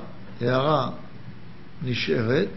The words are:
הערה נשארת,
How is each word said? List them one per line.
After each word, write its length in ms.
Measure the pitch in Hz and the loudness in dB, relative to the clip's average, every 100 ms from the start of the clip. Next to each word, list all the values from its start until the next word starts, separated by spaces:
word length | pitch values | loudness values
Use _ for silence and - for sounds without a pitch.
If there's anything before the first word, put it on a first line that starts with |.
| - - - - | -4 -10 -10 -2
הערה 500 | 120 127 143 147 120 - - - - - - - - - | 2 4 4 4 2 -4 -10 -10 -10 -10 -10 -12 -12 -6
נשארת, 680 | 127 117 - 151 113 139 202 | -2 0 2 2 4 4 2